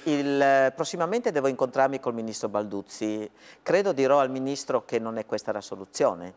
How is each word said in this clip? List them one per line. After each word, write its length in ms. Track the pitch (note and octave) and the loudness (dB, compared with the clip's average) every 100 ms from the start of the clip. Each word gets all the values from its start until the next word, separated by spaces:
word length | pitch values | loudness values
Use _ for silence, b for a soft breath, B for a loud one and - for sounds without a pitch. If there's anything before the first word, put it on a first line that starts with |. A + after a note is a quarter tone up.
| D#3+ | -2
il, 680 | D3 C#3+ C#3 C#3 C3+ C3+ - | 0 0 2 6 6 4 2
prossimamente 560 | D#3 F3 E3+ A3+ A#3+ | -4 -2 -2 0 0
devo 160 | D3+ C3+ | 0 0
incontrarmi 520 | B2+ C3 C#3 C3+ C3+ | 0 0 2 2 0
col 160 | B2+ A#2 | -4 -4
ministro 340 | A2+ G#2+ A2+ | -6 -6 -4
Balduzzi. 800 | G2+ G#2 G2 - - A2 G#2+ G#2+ B B B | -2 -4 -6 -8 -6 -4 -4 -8 B B B
Credo 300 | - F3 G3 | 0 2 2
dirò 280 | C3+ C3 C#3+ | 2 4 4
al 120 | C3 | 2
ministro 540 | C3 C3 C3+ - B2+ - | -2 -4 -4 -2 -2 0
che 120 | A#2+ | -2
non 220 | A2+ A2+ | -2 -6
è 80 | - | -6
questa 240 | A2 - | -4 -4
la 100 | G#2 | -6
soluzione, 720 | - G2 F#2+ - C3+ F2 F2 | -8 -12 -8 0 0 0 -10